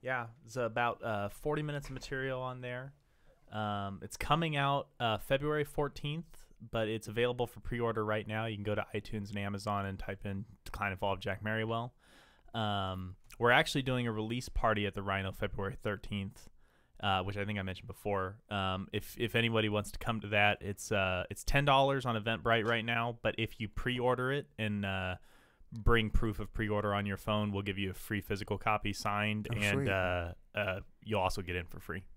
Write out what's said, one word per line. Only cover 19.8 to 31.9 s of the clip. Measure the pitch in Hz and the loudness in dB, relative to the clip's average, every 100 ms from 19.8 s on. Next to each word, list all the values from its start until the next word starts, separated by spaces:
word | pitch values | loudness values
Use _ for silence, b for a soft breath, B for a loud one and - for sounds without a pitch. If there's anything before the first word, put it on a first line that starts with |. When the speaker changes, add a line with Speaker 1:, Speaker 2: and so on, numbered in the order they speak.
| 104 | -2
Speaker 1:
to | - | -6
come | - 110 | -4 -4
to | 101 | 0
that, | 104 104 101 | 4 4 4
it's, | 107 101 - | -4 -6 -2
uh, | 104 95 90 87 | 0 2 0 -4
it's | 98 | -6
ten | - 139 | 2 4
dollars | 143 135 139 139 | 6 6 6 2
on | 123 113 | 0 -2
Eventbrite | 107 113 117 117 107 | 0 0 4 4 4
right | 117 | 2
now, | 113 117 117 117 | 2 0 -2 -2
but | 110 104 | -2 0
if | 113 - | -4 -2
you | 107 | -6
pre-order | - 127 123 123 123 127 | -2 -2 2 2 2 2
it | 143 143 - | 0 -4 -4
and, | 110 104 | 0 0
uh, | 101 95 92 90 b b b b - | 0 -2 -2 -4 b b b b -14
bring | 117 104 117 110 | 2 6 8 8
proof | - 117 104 | 4 4 0
of | 104 | -4
pre-order | - 110 104 104 | -2 0 2 2
on | 101 101 | 2 0
your | 95 | -2
phone, | - 104 104 | 0 2 2
we'll | 98 | 0
give | 101 98 | -2 0
you | 98 | -2
a | |
free | 92 - 104 | -4 -2 -2
physical | - 101 98 101 | 0 -4 -2 0
copy | - 107 104 | 2 2 0
signed, | 101 107 104 107 107 101 | -2 0 2 2 0 -2
Speaker 2:
Oh, | 107 | 0
Speaker 1:
and, | 104 | 2
Speaker 2:
sweet. | 101 98 | 4 4
Speaker 1:
uh, | 95 90 90 85 90 - | 2 2 0 -2 -8 -8
uh, | - 101 95 - - | -2 0 -2 -6 -16
you'll | 107 104 | -2 2
also | 92 - | 2 0
get | 90 90 | -2 -4
in | 87 | -4
for | 82 | -10
free. | - | -6